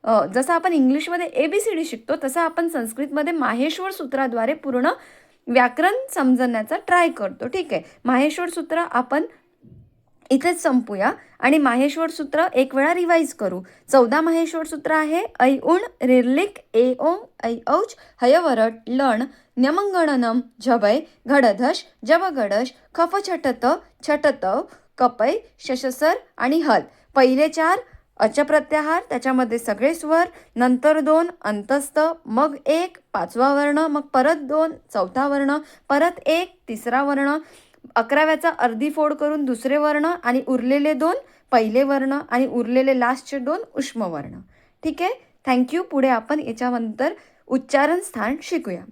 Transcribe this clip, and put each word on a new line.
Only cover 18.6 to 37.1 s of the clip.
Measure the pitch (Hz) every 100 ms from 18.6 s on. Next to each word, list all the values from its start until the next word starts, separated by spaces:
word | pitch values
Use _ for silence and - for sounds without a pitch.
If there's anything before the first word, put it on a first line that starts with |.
| 226 226 -
लण, | 254 277 220 269 - _ -
न्यमंगणनम, | 254 339 403 370 320 269 240 233 240 _ 254
झबय, | 233 202 254 330 _ -
घडधश, | 269 226 196 269 349 - _ 220
जबगडश, | 330 381 277 208 202 254 - _ -
खफ | 330 392 403
छटत, | 349 269 247 240 339 - _ -
छटत, | 294 302 247 185 220 359 - _ -
कपय, | 247 247 226 415 - _
शशसर | - 254 262 254 302 453 - -
आणि | 254 320
हल. | 302 202 - _ _ -
पहिले | 262 262 311
चार | 320 320 392 - - _ _
अच | 214 220
प्रत्याहार, | 294 302 302 302 302 277 -
त्याच्यामध्ये | 254 262 254 247 233
सगळे | 233 202 262
स्वर, | 330 302 320 349 - _ -
नंतर | 247 254 294 311
दोन | 294 311 339 349
अंतस्थ, | - 208 202 277 277 - 311 330 -
मग | 220 302 277 -
एक | 320 359 - _
पाचवा | 208 180 233 262
वर्ण, | 277 285 294
मग | 320 294
परत | 285 269 269 320
दोन | 269 302 320 - _
चौथा | 208 185 214 277
वर्ण, | 277 277 294 302 - _
परत | 285 330 349 -
एक | 330 359 _ -
तिसरा | 220 240 247
वर्ण, | 285